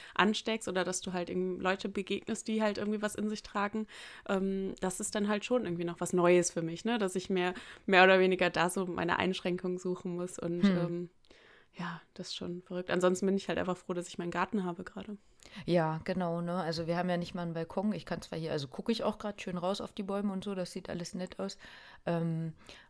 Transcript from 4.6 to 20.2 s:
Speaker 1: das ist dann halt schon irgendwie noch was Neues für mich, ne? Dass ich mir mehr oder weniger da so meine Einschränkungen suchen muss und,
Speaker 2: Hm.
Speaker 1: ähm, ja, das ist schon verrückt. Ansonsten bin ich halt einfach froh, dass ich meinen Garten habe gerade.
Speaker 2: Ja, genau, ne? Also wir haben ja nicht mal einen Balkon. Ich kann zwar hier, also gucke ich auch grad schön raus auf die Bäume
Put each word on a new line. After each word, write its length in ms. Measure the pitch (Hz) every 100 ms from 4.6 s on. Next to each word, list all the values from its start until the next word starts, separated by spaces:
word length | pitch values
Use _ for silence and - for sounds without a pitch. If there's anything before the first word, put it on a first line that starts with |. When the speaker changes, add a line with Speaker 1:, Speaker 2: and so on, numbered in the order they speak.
| 190 -
Speaker 1:
das 180 | 190 185
ist 160 | 214 214
dann 120 | 202
halt 140 | 214 -
schon 180 | 247 208
irgendwie 200 | 170 170
noch 140 | 170
was 120 | 175
Neues 380 | 180 175 180 170
für 100 | -
mich, 240 | 165 165 220
ne? 140 | 240
Dass 160 | 196 185
ich 140 | 185
mir 220 | 190 180 180 - - -
mehr 160 | 190
oder 160 | 185 190
weniger 300 | 185 185 180
da 180 | 165 170
so 160 | 196 180
meine 320 | 170 170 -
Einschränkungen 600 | 185 185 185 180 185 180
suchen 380 | 185 180 185 175
muss 200 | 180 -
und, 240 | 170 175
Speaker 2:
Hm. 140 | 196 180
Speaker 1:
ähm, 320 | 170 175 175 _ _ - - - _ -
ja, 220 | 175 170 - -
das 140 | 185
ist 60 | -
schon 280 | 180 175
verrückt. 260 | - 180 180
Ansonsten 380 | 180 180 185 196
bin 100 | 196
ich 120 | -
halt 100 | 170
einfach 180 | 180 175
froh, 160 | -
dass 140 | 175 175
ich 100 | -
meinen 140 | 175
Garten 320 | 175 185 214
habe 200 | 180 175
gerade. 320 | 180 202 196 202 - - - 208 165
Speaker 2:
Ja, 340 | 175 160 160 -
genau, 360 | 185 175 170
ne? 140 | 175 180
Also 320 | 165 165 160
wir 100 | 170
haben 100 | 180
ja 80 | 175
nicht 180 | 175 180
mal 80 |
einen 100 | 170
Balkon. 400 | 165 165 - 208
Ich 120 | 208 -
kann 120 | 170
zwar 160 | - -
hier, 120 | 165
also 160 | 156 139
gucke 240 | - 196
ich 120 | 226
auch 160 | 208 214
grad 240 | 208 208
schön 160 | - 175
raus 200 | 175 202
auf 120 | -
die 80 | -
Bäume 300 | 190 196